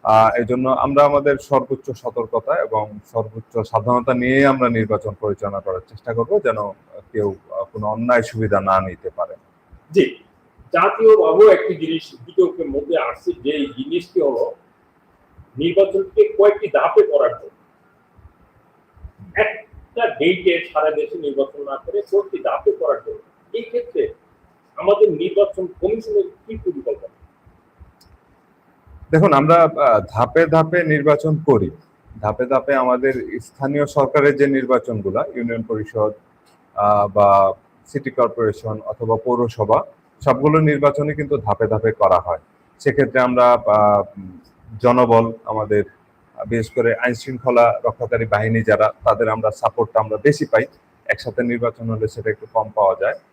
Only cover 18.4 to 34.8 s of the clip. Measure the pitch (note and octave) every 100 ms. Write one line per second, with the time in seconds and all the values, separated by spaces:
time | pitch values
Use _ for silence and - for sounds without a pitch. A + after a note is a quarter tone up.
18.4 | _ _ _ _ _ _ - _ - F#3+
19.4 | G#3+ G#3+ - - _ A#3 A3+ - D#3+ F3+
20.4 | F3+ E3+ - D3+ D#3 D3+ - - D3 C3+
21.4 | C3 C#3+ C#3 C3+ - G3+ G#3 - - -
22.4 | - - - - D3+ - - - _ _
23.4 | _ - - E4+ A#3+ - - - _ _
24.4 | _ _ _ - G3+ G3+ - D3+ F3+ G3
25.4 | G3+ - - - F#3 - A3 G#3 F3+ -
26.4 | - A3+ F#3 C#3+ A#2+ C#3 - _ _ _
27.4 | _ _ _ _ - _ _ _ _ _
28.4 | _ _ _ _ _ - - D#3+ F#3+ C#3+
29.4 | D3+ E3+ D#3 - C#3 G#2+ F#2+ G#2+ A#2+ D#3+
30.4 | E3 D#3+ D#3+ F3 D#3+ D3+ D3 D3 D#3+ D#3
31.4 | D3+ A#2 - - _ _ _ A2+ G#2 G#2
32.4 | B2 C3 C3+ C3+ B2+ B2+ C3 B2+ G2+ A#2+
33.4 | - _ C#3 D3 C#3+ D3 C3+ D3 C#3+ C#3
34.4 | C#3 C3+ B2 B2